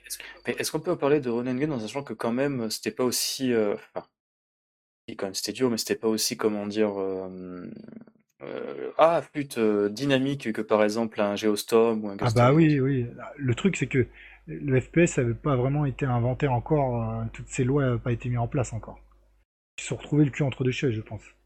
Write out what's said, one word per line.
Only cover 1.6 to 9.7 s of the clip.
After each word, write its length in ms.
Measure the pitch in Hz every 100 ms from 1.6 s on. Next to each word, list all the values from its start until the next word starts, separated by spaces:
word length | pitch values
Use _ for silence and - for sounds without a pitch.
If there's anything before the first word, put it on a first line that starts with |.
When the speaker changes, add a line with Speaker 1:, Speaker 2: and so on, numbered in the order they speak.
| 156
Speaker 1:
en 80 | 127
sachant 240 | 107 139
que 120 | 139
quand 180 | 110 117
même, 380 | 120 143 131 110
c'était 200 | - 110
pas 140 | -
aussi, 480 | 123 113 - - 131
euh, 220 | 117 104 - -
enfin, 120 | - - _ _ _ _ _ _ _ _ _ -
si, 100 | -
quand 100 | 98
même, 80 |
c'était 180 | 92 -
dur, 180 | 104 127
mais 60 | 110
c'était 200 | - 101
pas 120 | 113
aussi, 300 | 110 - 120
comment 280 | 113 104 104
dire, 320 | 104 107 98
euh, 720 | 95 95 95 92 92 90 87 - - - - _ _ _
euh, 480 | - - 69 69 64 -
ah, 240 | 160 165
flûte, 340 | - 151 139 120
euh, 320 | 110